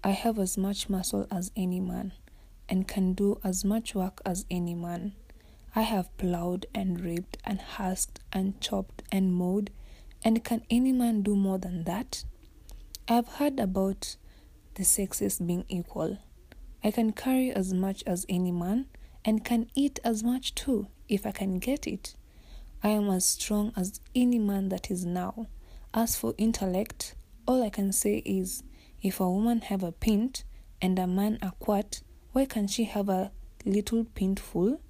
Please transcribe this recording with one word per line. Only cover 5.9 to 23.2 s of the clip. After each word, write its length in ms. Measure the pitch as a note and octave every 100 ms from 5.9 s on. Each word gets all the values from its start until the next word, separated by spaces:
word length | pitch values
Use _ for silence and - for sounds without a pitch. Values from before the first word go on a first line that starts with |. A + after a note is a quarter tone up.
| G#3 F3 -
plowed 480 | F3+ F3 F3 F3+ -
and 240 | - F#3+ F3
reaped 380 | F3 E3+ F3+ -
and 160 | - G3
husked 600 | - - F#3+ F#3 - - -
and 260 | F#3+ F#3+ G3
chopped 400 | - G3 F#3+ - -
and 220 | G3 F#3+
mowed, 360 | F3+ F3+ G3 G#3 - - - - -
and 180 | A3+ A3+
can 200 | - A3+ -
any 200 | A#3+ C4
man 300 | B3+ A#3 A3
do 160 | G3+ G3+
more 220 | G3 F#3+
than 260 | F#3 F3+
that? 400 | E3 F#3 - - - - - - - - - - -
I've 200 | A#3 A#3
heard 320 | - D4 C4+
about 560 | G3+ F#3 F#3+ G3 - - - - - - -
the 100 | -
sexes 540 | F#3 - F#3+ - G3+ -
being 280 | F3 F3 -
equal. 500 | F#3 E3+ - D#3+ G3+ - - - - - -
I 80 | G#3+
can 220 | G#3+ A3
carry 380 | - C4 C4 B3+
as 240 | - F#3
much 280 | F#3 F#3+ G3 -
as 180 | F3+ -
any 240 | F3+ F3+
man 340 | F3 F3 A3+ C4+ - - -
and 220 | - A3
can 260 | - A#3 A3+
eat 240 | - C#4+ -
as 200 | A#3 A3
much 320 | A#3 B3+ -
too 320 | - - A#3 G3 - -
if 160 | G3+ G#3+
I 40 |
can 280 | G3 G3 F#3
get 280 | A#3+ C#4+ -
it. 280 | - - - - - - - - -
I 60 | G#3
am 220 | G#3 G3+
as 160 | F#3